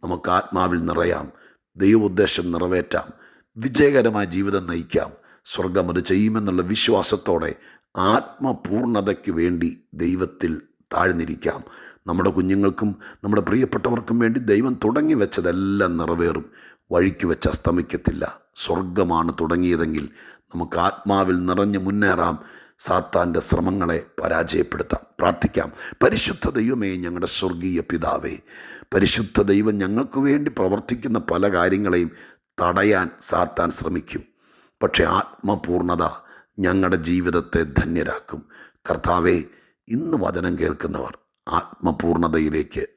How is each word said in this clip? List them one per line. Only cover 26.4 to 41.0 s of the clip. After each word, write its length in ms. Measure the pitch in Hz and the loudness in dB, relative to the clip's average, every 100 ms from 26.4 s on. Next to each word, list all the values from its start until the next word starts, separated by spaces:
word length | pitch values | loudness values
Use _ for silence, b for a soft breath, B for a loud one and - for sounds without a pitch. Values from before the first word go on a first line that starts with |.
| - | -4
ദൈവമേ, 400 | 131 110 127 101 92 | -2 0 0 -2 -4
ഞങ്ങളുടെ 340 | 87 87 87 | -6 -4 -4
സ്വർഗീയ 480 | - 95 85 92 85 | -2 -4 -2 -4 -4
പിതാവേ, 540 | 78 87 78 73 73 62 - B B B B | -2 -4 -2 -4 -4 -10 -14 B B B B
പരിശുദ്ധ 500 | 101 98 - 104 - | 2 2 0 0 0
ദൈവം 320 | 98 98 107 104 | 4 4 2 0
ഞങ്ങൾക്ക് 420 | 95 107 135 135 | -2 -2 -2 -2
വേണ്ടി 300 | 139 143 147 | 2 2 0
പ്രവർത്തിക്കുന്ന 680 | - 92 101 - 120 254 113 | -2 0 0 -2 -6 -2 -4
പല 200 | - 85 101 | -2 0 2
കാര്യങ്ങളെയും 600 | 92 87 95 101 90 85 B B B _ - | 2 2 2 2 2 0 B B B _ -2
തടയാൻ 500 | 87 90 101 98 90 - | 0 2 4 4 0 -8
സാത്താൻ 480 | - 85 87 - 85 | -4 -2 0 0 -4
ശ്രമിക്കും. 520 | - - 90 - - - _ b b b b | -2 -4 -6 -6 -12 -12 _ b b b b
പക്ഷേ 220 | 101 - 82 | 0 2 2
ആത്മപൂർണത 960 | 92 - - - 104 - 87 87 87 82 - B B B - | 2 -2 -6 -2 -2 0 0 0 0 0 -4 B B B -2
ഞങ്ങളുടെ 400 | 92 95 95 92 | 0 2 2 2
ജീവിതത്തെ 600 | 80 90 87 85 82 85 80 | 0 0 2 0 0 -2 0
ധന്യരാക്കും. 720 | 67 - 82 76 - - - - B B B | 0 0 -2 -2 -6 -10 -16 -16 B B B
കർത്താവേ, 540 | - 85 - 87 85 90 73 b b b - | -6 -4 0 2 4 2 0 b b b -6
ഇന്ന് 300 | 117 170 156 | -4 -2 0
വചനം 360 | 95 87 87 87 | 0 -2 -2 0
കേൾക്കുന്നവർ 580 | 82 78 85 - | -2 -2 -6 -6